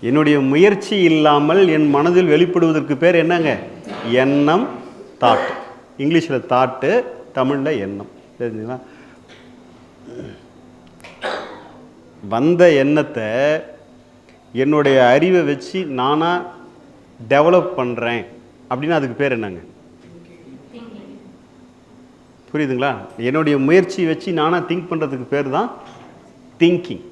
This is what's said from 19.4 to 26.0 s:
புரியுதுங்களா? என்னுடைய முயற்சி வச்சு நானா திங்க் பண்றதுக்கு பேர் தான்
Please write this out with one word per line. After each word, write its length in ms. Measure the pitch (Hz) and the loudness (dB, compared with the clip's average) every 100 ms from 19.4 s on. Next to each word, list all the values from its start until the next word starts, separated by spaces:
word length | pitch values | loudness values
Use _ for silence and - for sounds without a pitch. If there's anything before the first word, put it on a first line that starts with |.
| 107 90 - - - - - 170 - - - 131 - 233 226 214 - - - - - - - _ _ - - _ _ _ _ | -6 -10 -16 -20 -20 -20 -20 -20 -20 -20 -20 -20 -20 -20 -20 -20 -20 -20 -20 -20 -20 -20 -20 _ _ -20 -20 _ _ _ _
புரியுதுங்களா? 440 | 151 147 127 139 117 95 - 117 | -6 -4 -2 -4 -4 -10 -6 -4
என்னுடைய 280 | 143 156 143 135 | 0 0 0 4
முயற்சி 340 | 175 180 - 170 | 2 2 -2 -2
வச்சு 280 | 160 196 165 | -2 -4 -2
நானா 200 | 151 175 - | 0 0 -2
திங்க் 180 | 175 170 | -6 -6
பண்றதுக்கு 380 | 165 151 135 123 139 | -6 -4 -6 -4 -4
பேர் 180 | 139 143 | -2 -4
தான் 120 | 233 - - - | -4 -8 -20 -20